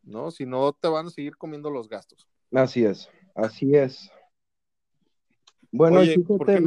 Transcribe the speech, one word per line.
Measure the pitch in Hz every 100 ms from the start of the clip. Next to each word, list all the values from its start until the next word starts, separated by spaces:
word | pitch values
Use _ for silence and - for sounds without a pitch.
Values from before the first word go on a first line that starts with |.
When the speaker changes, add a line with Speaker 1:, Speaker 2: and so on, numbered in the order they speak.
Speaker 1:
¿no? | - 107 160
Si | - 127
no, | 127 143
te | - 165
van | 156 170
a |
seguir | 156 147 160
comiendo | 160 147 151
los | 139 110
gastos. | 104 - _ _ _ _
Speaker 2:
Así | 131 127 123 107
es, | 90 - _ _
así | - 110 - 135 147
es. | 131 - - _ _ _ _ _ _ _ _ _ _ _ _ _ _ _ _
Bueno, | 120 165 185
Speaker 1:
Oye, | 170 160
Speaker 2:
fíjate, | 170 202
Speaker 1:
¿por | 175
qué |
no | 196